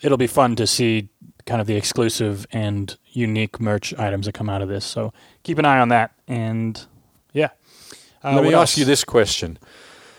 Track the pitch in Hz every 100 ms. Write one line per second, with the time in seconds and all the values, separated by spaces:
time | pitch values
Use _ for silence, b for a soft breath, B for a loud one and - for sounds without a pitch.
0 | 147 131 123 151 127 117 104 - 120 110
1 | 101 _ - _ - 120 104 104 - -
2 | 113 - 107 101 101 113 104 101 95 -
3 | _ 123 113 110 107 - 110 104 - -
4 | 104 98 101 - 104 98 98 98 - 117
5 | 110 b b b - 156 151 135 120 120
6 | 113 _ - 117 110 113 113 107 - _
7 | _ _ _ 143 151 - B B B B
8 | B B 143 139 156 170 165 151 139 139
9 | - 120 104 - 85 78 B B B B
10 | B